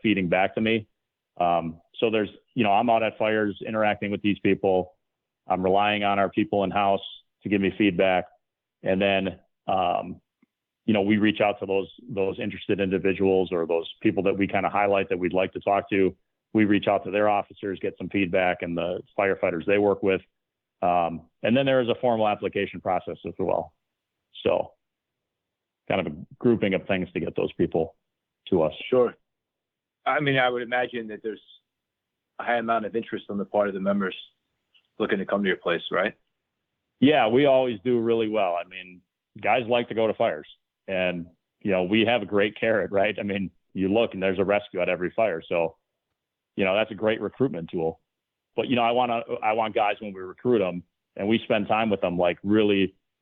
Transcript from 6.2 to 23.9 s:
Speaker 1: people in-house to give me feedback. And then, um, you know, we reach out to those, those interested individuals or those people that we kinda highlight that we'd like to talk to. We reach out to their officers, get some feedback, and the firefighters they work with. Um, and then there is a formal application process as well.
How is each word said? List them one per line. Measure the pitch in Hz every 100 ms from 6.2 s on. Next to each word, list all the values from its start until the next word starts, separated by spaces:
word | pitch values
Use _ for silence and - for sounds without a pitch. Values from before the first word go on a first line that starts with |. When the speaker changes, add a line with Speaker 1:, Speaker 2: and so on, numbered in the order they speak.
| 92
Speaker 1:
people | - 104 101
in-house | 95 101 101 98 - - _ _
to | 98
give | 98
me | 98 95
feedback. | 104 87 95 90 - _ _ _ _ _
And | 104 95
then, | 98 95 95 90 _ _ -
um, | 95 87 98 87 - _ _ _ _ _ _ -
you |
know, | 107
we | 101 107
reach | 107 101
out | 104 101
to | 98
those, | 98 90 - -
those | 98 95 95
interested | 110 90 - 98
individuals | 95 95 95 95 98 95 90
or | 90 82
those | 82 82 -
people | 110 95
that | 95 95
we | 95
kinda | 101 95
highlight | 98 101 98 95
that | 90
we'd | 90
like | 92 95
to | -
talk | 101 101 -
to. | 98 92 - _ _ _
We | 110
reach | 104 101 107
out | 98
to | 95
their | 104 104
officers, | 101 - - 104 90
get | 98 -
some | 90
feedback, | 101 90 92 90 87
and | 87 85
the | 85 95 - -
firefighters | 98 87 95 85 85
they | 101
work | 101 95
with. | 98 92 - _ _ _ _ -
Um, | 90 87 82 80 - _
and | 110 127
then | 135
there | 131
is | 117
a | 117
formal | 123 110 107
application | 101 95 101 95 87
process | 98 90 - 80 87
as | 87
well. | 92 92 - _ _